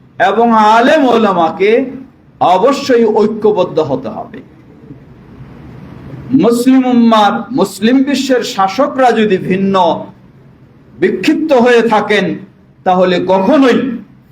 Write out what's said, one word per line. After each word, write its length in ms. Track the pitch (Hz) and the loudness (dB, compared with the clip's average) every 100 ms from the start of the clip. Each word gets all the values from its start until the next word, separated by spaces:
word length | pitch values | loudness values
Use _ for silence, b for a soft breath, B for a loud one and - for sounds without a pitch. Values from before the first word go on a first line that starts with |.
| - - | -14 -2
এবং 340 | 185 208 240 | 0 2 2
আলেম 560 | 220 214 226 262 311 262 | 4 4 4 4 2 2
ওলামাকে 800 | 233 208 175 160 180 202 247 262 - - _ _ - | 2 0 0 -2 0 0 0 -2 -10 -18 _ _ -2
অবশ্যই 640 | 156 190 247 269 - 240 226 | 0 2 2 0 0 2 2
ঐক্যবদ্ধ 760 | 214 220 - 214 202 175 147 | 2 -2 0 0 0 -2 -2
হতে 300 | 135 127 110 | -4 -6 -8
হবে। 300 | 85 - - - - - - - - - - - - - - - - - - - - - | -12 -14 -18 -20 -20 -20 -20 -20 -20 -20 -20 -20 -20 -20 -20 -20 -20 -20 -20 -18 -16 -2
মুসলিম 540 | 269 233 233 254 262 254 | 0 2 2 2 2 2
উম্মার, 460 | 233 233 220 202 233 - | 2 4 4 2 -2 -6
মুসলিম 520 | 139 175 - 220 269 | -4 -4 -2 0 2
বিশ্বের 400 | 269 269 - 247 | 0 -2 0 -2
শাসকরা 680 | - - 190 - 285 262 247 | -2 -2 -2 0 -2 0 0
যদি 260 | 220 214 185 | 2 0 0
ভিন্ন 680 | 156 190 196 190 170 - - - - - - - - - - - | -2 -2 0 0 0 -2 -8 -20 -20 -20 -20 -20 -20 -20 -20 -4
বিক্ষিপ্ত 540 | 180 - - 302 311 | -2 0 -2 -2 0
হয়ে 280 | 254 247 233 | 2 4 2
থাকেন, 540 | 226 214 202 202 175 - - _ _ _ | 2 0 0 -2 -2 -6 -12 _ _ _
তাহলে 420 | 185 185 185 175 180 | -2 0 0 0 0
কখনোই 680 | 190 196 294 262 208 - - - - _ | 0 2 2 2 2 -2 -8 -14 -20 _